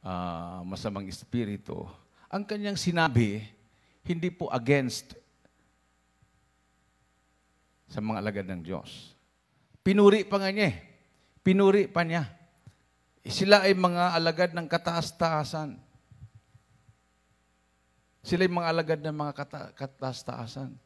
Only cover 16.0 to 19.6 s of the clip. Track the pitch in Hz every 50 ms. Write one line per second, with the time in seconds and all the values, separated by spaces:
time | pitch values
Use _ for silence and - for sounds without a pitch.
16 | _ _ - - - - _ - _ _ _ - _ _ _ _ _ _ _ _
17 | _ _ _ _ _ _ _ _ _ _ _ _ _ _ _ _ _ _ _ _
18 | _ _ _ _ _ - - 175 190 185 175 175 170 165 160 165 160 156 160 151
19 | 147 156 151 151 147 147 143 - 143 - - 147